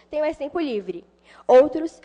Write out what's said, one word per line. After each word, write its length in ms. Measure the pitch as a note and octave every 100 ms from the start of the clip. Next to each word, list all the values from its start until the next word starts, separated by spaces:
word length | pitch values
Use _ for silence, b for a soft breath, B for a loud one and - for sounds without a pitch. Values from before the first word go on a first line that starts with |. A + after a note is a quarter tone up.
| -
têm 100 | D4+
mais 180 | D4+ D4+
tempo 220 | C#4+ F4
livre. 460 | - G#3 F#3 E3+ - _ B B B
Outros 540 | B3+ D4+ D#4 E4 -